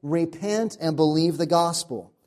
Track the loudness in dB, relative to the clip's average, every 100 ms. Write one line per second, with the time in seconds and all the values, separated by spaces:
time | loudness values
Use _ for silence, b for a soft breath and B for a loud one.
0 | -2 -2 -2 -4 -2 -2 -2 -4 -4 2
1 | 2 4 2 0 2 2 2 -2 -6 -10
2 | -12 _